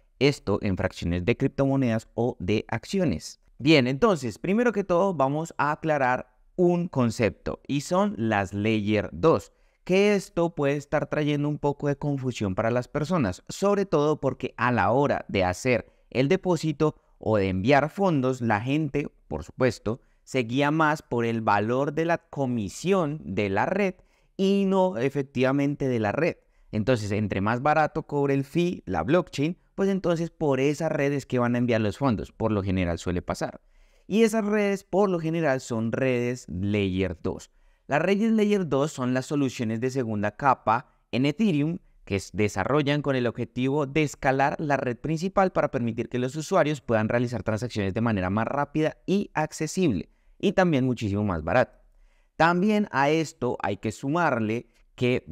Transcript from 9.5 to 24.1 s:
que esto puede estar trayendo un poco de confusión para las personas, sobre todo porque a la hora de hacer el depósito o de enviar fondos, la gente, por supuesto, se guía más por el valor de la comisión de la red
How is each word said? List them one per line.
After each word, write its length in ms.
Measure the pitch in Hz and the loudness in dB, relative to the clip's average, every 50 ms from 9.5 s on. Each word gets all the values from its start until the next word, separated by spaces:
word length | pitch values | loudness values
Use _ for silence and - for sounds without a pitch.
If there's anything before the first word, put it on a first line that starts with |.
| _ _ _ _ _ _ _ | _ _ _ _ _ _ _
que 320 | - 180 196 202 208 208 | 0 2 2 4 4 2
esto 400 | 196 - - - 170 170 165 - | 0 -2 -4 -2 -2 -2 -2 0
puede 200 | - 143 139 143 | 0 0 0 0
estar 300 | 147 - - - 147 139 | -2 -4 -4 -4 -4 -2
trayendo 420 | - - 151 151 147 147 143 147 147 | -2 -2 -2 0 0 0 0 0 -2
un 120 | 147 143 | -2 -2
poco 280 | - 143 139 - 147 143 | -2 -2 -2 -2 -2 -2
de 80 | 143 | -2
confusión 600 | - - 147 143 135 127 131 117 - 104 98 92 | -2 -2 -4 -4 -2 -4 -4 -4 -2 -2 -2 0
para 160 | 107 107 113 | 0 0 0
las 160 | 120 123 127 - | 0 0 -2 -4
personas, 560 | - 139 151 - 185 170 123 92 95 - - - | -4 -4 -2 0 0 0 0 0 -2 -4 -10 -16
sobre 380 | - - 196 202 202 202 196 | -6 -2 0 0 2 0 0
todo 340 | - - 151 143 151 151 - | 0 2 2 2 2 0 0
porque 360 | - 131 107 - - - - - | -2 -4 -4 -4 -6 -8 -6 -2
a 140 | 117 123 | 0 2
la 180 | 123 113 90 101 | 2 4 4 4
hora 340 | 117 135 147 131 104 - - - | 4 4 4 2 0 -2 -4 -2
de 160 | 98 101 90 | 0 0 2
hacer 420 | 90 90 - - 131 123 107 - - _ _ _ - | 2 0 0 0 2 2 0 0 -4 _ _ _ -6
el 200 | - 120 135 139 | -2 0 2 2
depósito 640 | 185 185 - 185 175 151 - 160 147 - 160 151 - _ _ _ _ - | 2 0 0 0 0 0 0 -2 -2 0 0 0 0 _ _ _ _ -8
o 180 | - - 110 104 | -2 0 2 2
de 120 | 95 95 | 2 2
enviar 420 | 92 92 92 123 143 139 143 147 | 0 0 2 4 4 4 4 2
fondos, 500 | - - 196 185 160 139 127 131 131 123 | 0 0 0 2 2 2 2 0 -2 0
la 180 | 120 113 107 101 | 0 0 0 0
gente, 480 | 113 131 139 156 160 139 - 143 143 - - _ _ - | 0 0 -2 0 -2 -2 -2 -4 -6 -6 -10 _ _ -10
por 160 | 80 73 73 | -10 -10 -10
supuesto, 580 | - - - 127 123 - - - 101 117 - _ _ _ _ _ | -8 -4 0 2 2 0 0 -4 -6 -6 -6 _ _ _ _ _
se 140 | - - 131 | -6 -2 -2
guía 320 | 123 110 120 139 143 147 | -2 0 0 0 2 2
más 300 | 151 160 160 151 151 147 | 2 2 2 2 2 0
por 240 | - - 123 120 117 | -4 -4 -2 -2 0
el 160 | 117 117 113 | 0 -2 0
valor 500 | 110 110 104 104 104 113 123 131 143 156 | 2 2 2 2 2 2 0 0 0 0
de 140 | 147 160 165 | -2 -2 0
la 120 | 170 170 160 | 0 0 -2
comisión 1040 | _ _ - 143 139 123 123 117 101 90 - - - 175 196 190 165 143 151 156 65 | _ _ -6 -4 -4 -2 -2 -2 -4 -4 -6 -4 -2 0 2 2 2 0 -4 -6 -8
de 240 | 76 98 92 104 98 | -6 -4 -2 0 0
la 160 | 95 101 123 | 0 0 0
red 300 | 156 185 202 202 185 - _ _ _ | 0 0 0 0 -2 -2 _ _ _